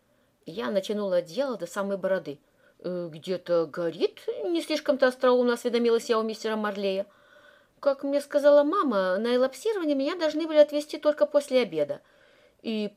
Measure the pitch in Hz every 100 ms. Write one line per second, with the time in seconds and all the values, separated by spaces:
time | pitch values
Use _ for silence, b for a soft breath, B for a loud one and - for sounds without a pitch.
0 | _ _ _ _ - 180 240 196 190 208
1 | 202 180 160 190 277 208 170 208 196 196
2 | 185 190 151 139 b b b _ 180 180
3 | 170 156 175 180 175 170 156 175 170 165
4 | 392 - - - 392 339 294 302 - 269
5 | 254 254 254 247 247 247 240 233 233 226
6 | 226 220 220 214 220 214 208 202 196 190
7 | 202 b b b b b b _ 277 269
8 | 277 277 285 294 285 294 294 392 294 196
9 | 185 190 233 247 262 - 440 415 311 269
10 | 277 359 311 302 320 302 294 294 294 311
11 | 302 294 294 294 285 254 202 156 143 143
12 | b b b b b b 226 214 208